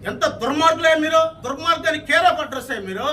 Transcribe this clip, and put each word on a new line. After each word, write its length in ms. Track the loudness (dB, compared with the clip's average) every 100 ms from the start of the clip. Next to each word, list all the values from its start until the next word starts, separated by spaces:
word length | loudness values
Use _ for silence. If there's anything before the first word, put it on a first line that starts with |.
| -10
ఎంత 200 | -2 -2
దుర్మార్గులే 720 | -2 -4 2 2 4 2 2
మీరు, 460 | 2 2 2 -4
దుర్మార్గానికి 600 | -8 -4 -2 0 0 -2 0
కేర్ 200 | 4 4
ఆఫ్ 140 | 2
అడ్రస్ 460 | -4 -8 -8 -8 -8
మీరు. 220 | -6 -4